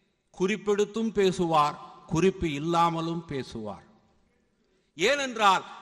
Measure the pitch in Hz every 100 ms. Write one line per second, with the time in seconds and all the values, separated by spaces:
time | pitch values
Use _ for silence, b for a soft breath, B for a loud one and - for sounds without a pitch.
0 | _ _ _ - 185 214 208 202 208 220
1 | 226 208 190 175 175 156 147 - - -
2 | - 160 190 190 170 143 160 170 170 165
3 | 165 165 165 143 123 117 107 92 - _
4 | _ _ _ _ _ _ _ _ _ -
5 | 196 285 269 220 202 185 - -